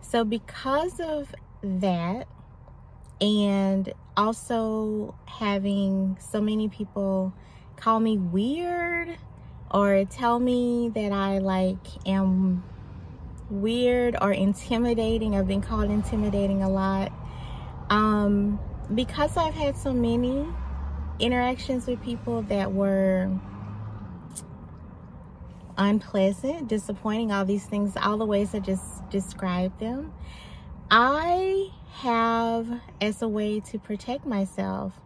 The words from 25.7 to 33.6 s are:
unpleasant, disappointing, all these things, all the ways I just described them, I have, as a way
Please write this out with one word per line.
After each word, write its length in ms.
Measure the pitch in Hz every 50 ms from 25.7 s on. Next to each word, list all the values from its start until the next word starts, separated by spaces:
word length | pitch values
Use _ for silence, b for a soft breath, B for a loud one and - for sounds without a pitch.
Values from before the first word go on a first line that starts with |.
| - -
unpleasant, 920 | 190 202 208 214 - - - 208 190 190 202 185 - 262 302 339 302 226
disappointing, 640 | 220 214 196 - 208 190 - 214 214 220 233 220 202
all 120 | 196 196
these 200 | 190 202 202 190
things, 320 | - - 208 208 202 190
all 200 | 190 - - 208
the 100 | 214 226
ways 280 | 214 208 202 208 202 -
I 60 | 214
just 480 | 196 190 190 190 - - - - - -
described 680 | - 196 190 - - - - 185 180 180 180 185 190 -
them, 320 | 220 220 240 269 294 311 - B B B B B B B B B B B B - - -
I 800 | 202 226 240 262 277 302 320 349 349 359 381 381 381 392 392 381 - - - - -
have, 720 | - - 254 233 226 226 226 233 233 233 233 226 233 226 226 240 240 - - - -
as 220 | 202 214 214 - 240
a 60 | 226
way 320 | 208 214 208 214 208 214